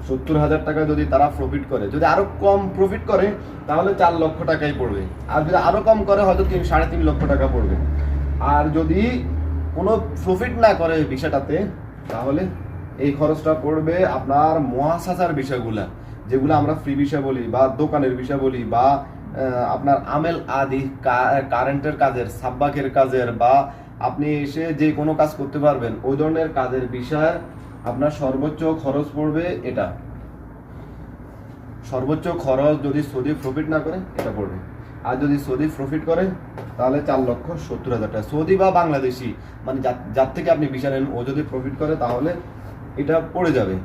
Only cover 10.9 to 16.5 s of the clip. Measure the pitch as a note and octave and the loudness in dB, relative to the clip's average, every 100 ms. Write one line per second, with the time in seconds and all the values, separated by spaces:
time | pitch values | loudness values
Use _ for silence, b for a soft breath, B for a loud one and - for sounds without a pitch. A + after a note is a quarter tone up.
10.9 | D#3+ C#3 C3 D3+ C#3+ - D#3 G3+ - - | 2 0 -2 0 0 0 -2 -2 -6 -14
11.9 | - - - B2+ D3+ F#3 - - - - | -14 -8 -4 0 0 -2 -6 -10 -12 -12
12.9 | - C#3+ C#3 D3+ D#3 D#3+ D#3 C#3+ D#3 D#3+ | -2 -2 2 0 2 0 0 0 0 0
13.9 | F3 F#3 C3 B2+ C#3+ D#3 D#3+ C3+ B2 D3 | 2 2 0 2 4 4 2 0 0 0
14.9 | E3 F#3 F3+ F3 D3 C3 B2+ A2+ G#2+ F#2 | 0 -2 0 0 0 -2 -4 -2 -4 -6
15.9 | - B B - C3 C#3 | -10 B B -2 0 4